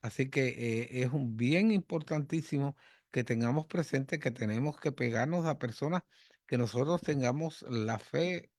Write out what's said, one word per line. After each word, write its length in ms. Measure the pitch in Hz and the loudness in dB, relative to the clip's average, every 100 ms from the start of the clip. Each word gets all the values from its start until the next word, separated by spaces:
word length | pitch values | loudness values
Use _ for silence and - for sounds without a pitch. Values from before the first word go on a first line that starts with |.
Así 260 | 117 - 135 | -6 -2 0
que, 200 | 143 131 | 2 0
eh, 540 | - 117 113 120 123 | 0 0 0 -2 0
es 100 | 127 | 0
un 240 | 143 127 110 | 0 -2 0
bien 360 | 120 165 220 | 2 4 6
importantísimo 1040 | 208 - 170 151 156 147 165 147 147 139 - - _ _ | 4 2 -4 -2 -2 0 -2 0 0 -2 -4 -18 _ _
que 140 | - | -2
tengamos 420 | 120 117 117 143 156 | 0 2 2 0 0
presente 520 | 180 156 139 135 165 | -2 0 -2 -2 -2
que 120 | 147 | -2
tenemos 480 | 117 110 110 143 - | -2 -2 0 -2 0
que 140 | 151 | -4
pegarnos 540 | 139 123 113 135 175 165 | 0 0 0 0 0 0
a 120 | 147 | -2
personas 440 | 123 110 143 175 - _ - _ - | -4 -4 -2 -2 -4 _ -20 _ -4
que 120 | 123 | 0
nosotros 420 | 117 120 139 175 | 0 0 0 0
tengamos 640 | - 143 123 135 160 - - | 0 2 2 0 -4 -6 -6
la 280 | 120 107 110 | -2 0 -2
fe 520 | - 143 175 175 - | -2 -2 0 -2 -8